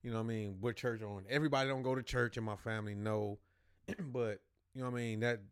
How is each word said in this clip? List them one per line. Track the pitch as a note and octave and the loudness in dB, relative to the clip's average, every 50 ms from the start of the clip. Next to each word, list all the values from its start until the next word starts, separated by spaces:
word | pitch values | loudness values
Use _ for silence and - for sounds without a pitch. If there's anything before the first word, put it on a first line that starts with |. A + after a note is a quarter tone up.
| - | -4
you | B2 A2+ | -2 -2
know | A2+ | 0
what | A2 | 0
I | A2+ | 0
mean, | A2+ A2 G#2+ G2+ G2 F#2 | 0 -2 -2 -4 -4 -2
we're | G2 A#2+ A2+ | -2 -2 -2
church | - - B2+ A#2 A2 A2 | 0 -2 -2 -2 -2 -4
on. | G#2 G2+ G2 F#2+ G2 | -6 -6 -8 -4 0
Everybody | B2 D3 D3+ D3+ C#3 C3+ C3+ C3+ | 2 4 4 4 4 4 4 4
don't | C3+ C3 C3 | 2 0 2
go | C3 C3 | 2 2
to | C3 B2 | 0 0
church | - - B2 A#2+ A#2 - | 0 2 2 2 2 2
in | A#2+ A2 | -2 -2
my | A2 G#2 | -2 -4
family, | G2+ - A#2 A2 A2 G#2 G#2 G#2 | -4 -2 -2 -2 0 -2 -2 -2
no. | G2+ G#2 G#2+ G#2+ G#2+ G#2 G#2 G2+ - _ _ _ _ _ _ _ _ _ - | -2 0 2 2 2 2 0 -2 -6 _ _ _ _ _ _ _ _ _ -8
<clears throat> | - - | -6 -6
But, | F#3 C#3 A#2+ B2+ A#2+ A2 G#2 G2 _ _ _ _ _ _ _ | -6 -4 0 0 0 0 -2 -4 _ _ _ _ _ _ _
you | C3 B2+ | -6 -4
know | B2+ | -2
what | B2 A#2+ | 0 0
I | A#2+ | 0
mean, | A#2 A2 G#2+ | 0 0 2
that, | A2+ A#2+ A#2+ G#2+ G2+ - | 4 2 2 2 -2 -14